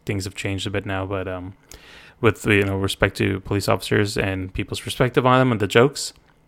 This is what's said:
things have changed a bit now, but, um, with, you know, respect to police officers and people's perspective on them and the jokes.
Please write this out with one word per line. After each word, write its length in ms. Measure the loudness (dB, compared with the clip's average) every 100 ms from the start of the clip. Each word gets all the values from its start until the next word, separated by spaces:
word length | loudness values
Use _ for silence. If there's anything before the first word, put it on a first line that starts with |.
| -6
things 180 | -6
have 100 | -6
changed 320 | -8 -6 -6 -4
a 40 |
bit 160 | -6 -4
now, 180 | -6
but, 240 | -4 -6 -6
um, 240 | -8 -10 -16 _ -20 -20 -20 -20 _
with, 240 | 2 2 2
you 180 | 2
know, 140 | 2 0
respect 360 | -4 0 0 0
to 220 | -2 -2
police 280 | -4 -4 0
officers 480 | -2 0 0 0 -2
and 380 | -2 -4 -6
people's 260 | -8 -8 -8
perspective 460 | -8 -2 0 2 4
on 120 | 4
them 140 | 4
and 80 | 2
the 60 | 2
jokes. 480 | 4 4 2 -10 -12 _ _